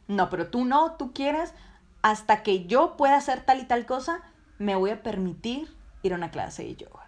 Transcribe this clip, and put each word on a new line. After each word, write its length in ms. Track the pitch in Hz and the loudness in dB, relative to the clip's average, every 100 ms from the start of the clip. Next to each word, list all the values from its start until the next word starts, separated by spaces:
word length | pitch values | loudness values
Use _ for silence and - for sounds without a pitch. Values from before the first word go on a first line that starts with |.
| - | -6
No, 200 | 202 180 | 0 0
pero 180 | 180 170 | -2 -4
tú 160 | 240 | -2
no, 280 | 247 277 320 | 2 2 2
tú 200 | 330 254 | 0 -10
quieres, 420 | - 277 302 339 - - - _ _ | -4 -2 -2 -4 -8 -20 -20 _ _
hasta 400 | 220 214 - 214 | 0 0 2 2
que 240 | 214 190 175 | 2 0 2
yo 300 | 240 330 - | 4 4 4
pueda 200 | 277 285 | 4 4
hacer 240 | 269 254 | 2 -2
tal 160 | - 262 | 2 0
y 40 | |
tal 220 | 254 240 233 | 2 -2 -2
cosa, 340 | 254 262 339 - _ _ - | -6 -4 -6 -8 _ _ -8
me 180 | 202 190 | -2 0
voy 140 | 190 | 0
a 120 | 220 | -2
permitir 720 | 233 208 185 165 226 254 311 - - - | -6 -4 -6 -6 -6 -6 -8 -16 -20 -6
ir 100 | 196 | -4
a 40 | 175 | -4
una 140 | 165 | -6
clase 340 | 156 98 - | -6 -8 -8
de 120 | 113 123 | -12 -14
yoga. 260 | - - | -18 -20